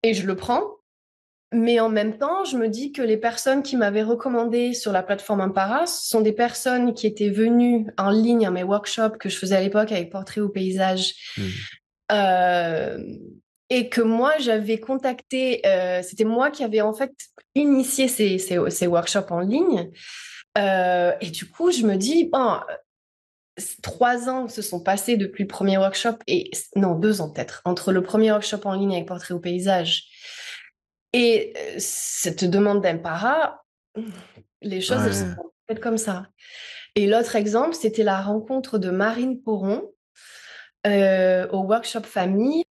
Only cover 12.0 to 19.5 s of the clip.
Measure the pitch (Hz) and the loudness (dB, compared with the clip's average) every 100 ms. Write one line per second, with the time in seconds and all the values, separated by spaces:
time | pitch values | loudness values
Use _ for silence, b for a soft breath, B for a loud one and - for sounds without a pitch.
12 | _ 208 196 185 180 180 170 160 - - | _ 2 4 4 4 2 0 -2 -4 -6
13 | - - - - _ _ _ 254 240 - | -10 -14 -18 -20 _ _ _ 0 0 2
14 | 220 226 262 311 240 220 208 220 220 269 | 2 2 2 2 0 0 0 -4 -2 -2
15 | 262 247 _ 262 262 247 196 190 180 180 | -2 -6 _ -2 0 0 2 2 2 -2
16 | 180 - 220 233 277 294 240 214 214 220 | -6 0 0 2 0 0 -2 0 0 0
17 | 269 277 - _ _ - 294 269 254 - | -6 -6 -20 _ _ 0 4 4 2 0
18 | 262 262 208 185 - 180 175 170 180 170 | 0 2 2 2 0 0 0 0 2 2
19 | 170 208 196 170 185 | 2 -2 -2 -2 0